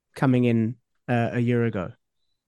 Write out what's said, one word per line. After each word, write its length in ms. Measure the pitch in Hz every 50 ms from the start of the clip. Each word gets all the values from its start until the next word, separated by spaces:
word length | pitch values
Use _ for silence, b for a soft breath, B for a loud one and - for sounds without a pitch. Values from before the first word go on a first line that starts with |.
| _ _ _
coming 300 | - 147 131 127 123 123
in, 320 | 120 117 113 110 113 123 _ _ _ _ _ - -
uh, 220 | 123 117 117 -
a 80 | 107 120
year 240 | 120 120 120 117 117
ago? 280 | 113 107 98 85 - - _ _ _ _ _ _ _ _ _ _